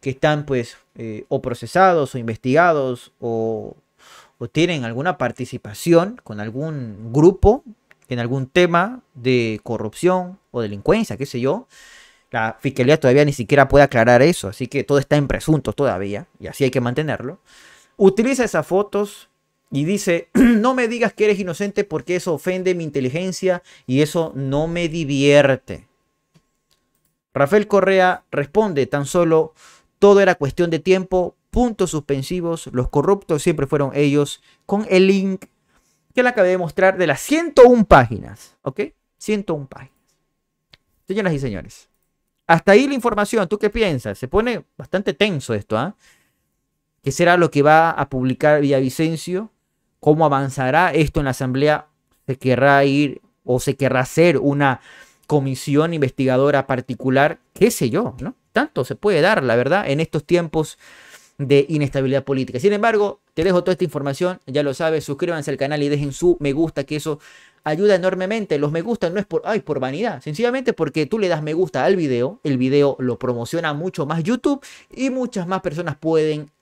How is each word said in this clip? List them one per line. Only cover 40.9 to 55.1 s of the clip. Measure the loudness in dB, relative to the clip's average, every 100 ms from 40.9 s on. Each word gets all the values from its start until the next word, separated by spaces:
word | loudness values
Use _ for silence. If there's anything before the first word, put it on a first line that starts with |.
| _ _
Señoras | -4 -2
y | -2
señores, | -4 -8 -12 -20 _ _ _ _ _ _ _
hasta | 2 6
ahí | 6 4
la |
información. | 0 0 0 0 0 -2
¿Tú | -2
qué | -2
piensas? | 0 -2 -2 -4 -8
Se | -2
pone | 0 0 -4 -10 _
bastante | -6 -4 -4
tenso | 0 0 -2 -4
esto, | -6 -2 -4
¿ah? | -4 -8 _ _ _ _ _ _ _ _ _ _
¿Qué | -8
será | 0 4 4
lo | 2
que | 2
va | 6 6 4
a | 0 -6
publicar | -4 -4 0 2 2
Villavicencio? | 2 0 -2 -2 -4 -4 -6 -8 -8 _ _ _ _ _
¿Cómo | 2 4
avanzará | 4 2 -2 -2 0 2 2
esto | 2 0 0
en |
la | -4
Asamblea? | -4 -4 0 0 0 -4 _ _ _ -10
¿Se | -4
querrá | 0 2 4 4
ir | 4 2 0 -4 _ _
o | -4 -2
se | -2
querrá | -2 0 0
hacer | -2 2 4 4
una | 0 2 0 -2 -8 -20 -20